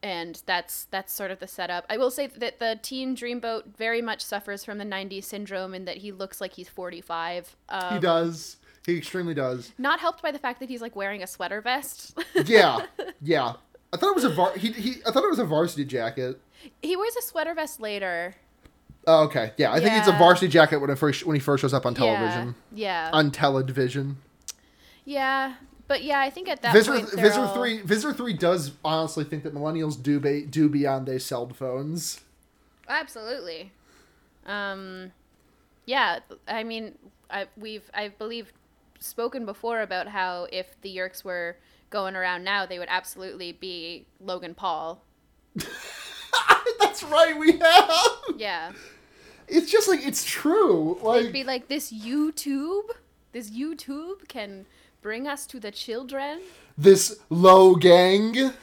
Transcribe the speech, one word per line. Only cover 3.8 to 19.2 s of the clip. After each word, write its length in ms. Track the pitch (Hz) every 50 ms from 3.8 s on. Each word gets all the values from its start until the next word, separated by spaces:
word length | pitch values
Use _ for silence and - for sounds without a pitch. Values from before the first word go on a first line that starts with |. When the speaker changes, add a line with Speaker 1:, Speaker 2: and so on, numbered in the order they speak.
| 220 226 233 233
Speaker 1:
much 200 | 240 226 214 -
suffers 420 | - - - 202 202 - 202 202 -
from 140 | - 208 208
the 80 | 202
nineties 400 | 208 202 190 196 196 196 196 196
syndrome 480 | - - 202 208 190 196 185 190 185 185
in 120 | 185 190
that 120 | 180 175 -
he 140 | 190 208
looks 280 | 196 185 196 190 - -
like 140 | 202 185 185
he's 160 | - 180 -
forty-five. 840 | - - 180 175 180 170 185 - 170 165 165 170 175 180 175 - - _ _ -
Um, 280 | - 190 185 180 -
Speaker 2:
He 40 | 208
does. 580 | 156 175 170 165 170 170 170 160 - - - _ _ _ _ _ _
He 100 | - 175
extremely 380 | 170 - - - 185 180 170 165
does. 400 | 143 135 127 127 127 117 - - _
Speaker 1:
Not 220 | 254 277 320 339
helped 220 | 330 330 320 -
by 100 | - 320
the 80 | 294 285
fact 220 | - 262 254 -
that 80 | 262 240
he's, 120 | 254 240
like, 140 | 226 240 233
wearing 260 | 202 196 196 202 202
a 60 | 180 180
sweater 320 | - - 190 175 196 208
vest. 580 | 214 233 254 269 277 - - - - - - - 339 -
<laughs> 140 | - 370 -
Speaker 2:
Yeah. 400 | 156 233 214 190 156 127 113 - - _ - 359 370 - _
Yeah. 340 | 143 143 170 147 131 117 120 - _ _ _ - _ _
I 60 | - -
thought 140 | - 392
it 40 | 403
was 80 | 359 254
a 60 | 170
var-, 260 | 156 151 180 190 185
he, 160 | 190 175 226
he, 200 | 226 240 196 247 254 - -
I 60 | -
thought 140 | 214 269 -
it 40 | 415
was 100 | 339 -
a 60 | 240
varsity 380 | - 156 151 170 170 170 147 143
jacket. 560 | 131 120 127 113 117 120 - 127 127 127 - _ _ _ _ - 285 _ _
Speaker 1:
He 140 | - 302 359
wears 180 | 359 403 466 466 494
a 40 |
sweater 320 | 466 - - 339 - 330 339
vest 280 | 320 311 302 - -
later. 540 | 226 214 208 202 196 185 175 170 170 180 190 _ _ _ _ _ _ - _ _ _ _ - _ _
Speaker 2:
Oh, 200 | - 160 160